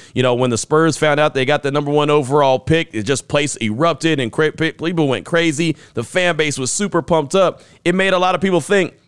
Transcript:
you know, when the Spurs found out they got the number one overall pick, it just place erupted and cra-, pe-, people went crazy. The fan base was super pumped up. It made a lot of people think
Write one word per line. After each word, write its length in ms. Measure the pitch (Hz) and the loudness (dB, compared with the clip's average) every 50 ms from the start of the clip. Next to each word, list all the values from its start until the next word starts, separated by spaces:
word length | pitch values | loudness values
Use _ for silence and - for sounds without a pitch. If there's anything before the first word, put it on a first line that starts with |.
| - - - | -12 -8 -2
you 100 | 123 127 | 0 0
know, 120 | 127 123 | 2 2
when 140 | 120 131 123 | 0 0 0
the 80 | 120 | -2
Spurs 400 | 110 - - 147 156 160 160 - | -2 -2 0 2 2 2 2 0
found 240 | - 156 151 147 143 | 0 0 2 2 2
out 120 | 151 147 - | 2 0 0
they 100 | 135 131 | 0 0
got 180 | 127 147 147 - | 0 0 0 -2
the 80 | 139 | -2
number 200 | 139 147 147 143 | -2 -2 -2 0
one 180 | 147 147 147 147 | 0 0 2 2
overall 500 | 147 151 139 123 143 151 143 135 131 127 | 2 2 2 2 2 2 4 4 2 0
pick, 340 | - - 160 165 160 - - | 0 0 0 0 0 -2 -6
it 100 | 110 101 | -6 -4
just 260 | 117 139 - - - | -2 -2 -4 -4 -2
place 260 | - 147 147 143 - - | -2 -2 -2 -2 -4 -4
erupted 580 | 117 107 107 117 160 170 156 - - 165 156 143 | -4 -4 -2 0 0 0 0 0 0 0 0 0
and 100 | 123 107 | -2 -2
cra-, 220 | - - 156 151 | -2 0 0 0
pe-, 220 | - - 160 160 - | 0 -2 -4 -4 -4
people 340 | - 156 170 180 165 151 | -4 -6 -4 -2 0 0
went 180 | 135 123 98 - | 0 0 -2 -4
crazy. 520 | - 175 165 170 165 143 143 170 160 147 - - - - | -2 0 0 0 0 0 0 -2 -2 -4 -4 -8 -12 -10
The 100 | 123 113 | -10 -8
fan 320 | - - 185 180 175 165 | -4 -2 0 0 2 2
base 220 | 151 156 147 139 | 0 0 -2 -2
was 120 | 135 127 123 | -4 -6 -4
super 320 | - - 208 196 - 170 | -4 -4 -4 -2 -2 -2
pumped 320 | - - 170 160 147 139 - | -2 0 0 0 0 0 2
up. 280 | 196 185 165 - - - - - _ - | 2 2 2 0 -4 -10 -20 -14 _ -2
It 100 | 170 175 | -2 0
made 160 | 190 190 190 | 0 2 0
a 80 | 185 180 | 0 0
lot 160 | 180 180 180 | 0 0 0
of 60 | - | 0
people 180 | 196 190 180 165 | 0 0 0 0
think 360 | - - 202 196 170 - - _ _ | 2 2 2 2 2 0 -4 _ _